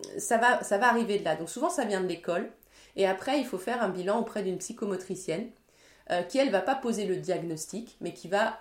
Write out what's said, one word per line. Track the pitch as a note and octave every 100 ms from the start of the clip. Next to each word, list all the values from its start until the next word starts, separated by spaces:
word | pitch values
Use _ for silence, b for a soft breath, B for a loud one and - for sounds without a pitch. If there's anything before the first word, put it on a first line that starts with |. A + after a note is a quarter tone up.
| - -
ça | - A3+
va, | A#3+ B3
ça | - G3+
va | A#3+
arriver | A#3 A3+ G3+
de |
là. | E3+ D#3
Donc, | E3
souvent, | - D#4+
ça | -
vient | A3+ F#3+
de | F3+
l'école. | E3+ - F3 A3+ - B B B -
Et | F#3+
après, | F#3+ - C#4+
il | B3
faut | F#3
faire | - A#3+
un | G#3
bilan | F3+ F3+ A3
auprès | - G#3+
d'une | F#3+ F3+
psychomotricienne, | - A3+ G#3 F#3 - E3+ - E3 A3+ - _ b b b -
euh, | F3+
qui, | F3+ C4
elle, | C#4
va | D4
pas | C#4
poser | C4+ A#3+ G3+
le | G3 F3
diagnostic, | D#3 E3 E3 D#3 - F#3+ A#3 -
mais | F3
qui | - E3+
va | G3 A3+ -